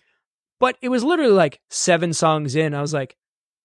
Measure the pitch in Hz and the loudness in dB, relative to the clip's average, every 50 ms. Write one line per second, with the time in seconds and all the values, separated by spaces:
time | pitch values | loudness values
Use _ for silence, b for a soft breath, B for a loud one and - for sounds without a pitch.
0 | _ _ _ _ _ _ _ _ _ _ _ - 247 254 247 _ - 247 254 240 | _ _ _ _ _ _ _ _ _ _ _ -2 -2 -2 0 _ -4 -2 -2 0
1 | 240 302 359 320 294 233 202 190 165 143 - - _ _ - - - 185 170 165 | 0 0 0 2 4 4 4 4 4 2 -2 -6 _ _ -8 -4 0 0 2 2
2 | 175 170 156 - 170 160 156 151 151 135 123 156 160 151 147 143 147 156 151 143 | 0 -2 -2 0 0 0 0 0 -2 -4 -2 -2 -2 -2 -2 -4 -6 -4 -6 -6
3 | 135 - _ _ _ _ _ _ _ _ _ _ | -6 -8 _ _ _ _ _ _ _ _ _ _